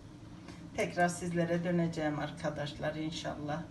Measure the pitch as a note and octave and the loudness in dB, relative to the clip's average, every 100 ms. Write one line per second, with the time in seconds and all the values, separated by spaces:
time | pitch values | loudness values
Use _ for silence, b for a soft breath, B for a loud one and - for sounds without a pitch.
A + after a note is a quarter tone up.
0 | - - - B B B - F3 F3 F3 | -14 -14 -14 B B B -6 0 2 4
1 | F3 - F3 E3+ E3 E3+ F3 F3 E3 D#3+ | 4 4 0 2 4 4 4 4 4 2
2 | D3+ C#3+ D3 - D#3 C#3+ C#3+ - D3 D#3 | 0 0 -2 -2 -2 -2 -4 -2 -2 -2
3 | D#3 - D3+ D3+ D3 D#3+ D#3+ | -2 -2 -4 -4 -2 -2 -4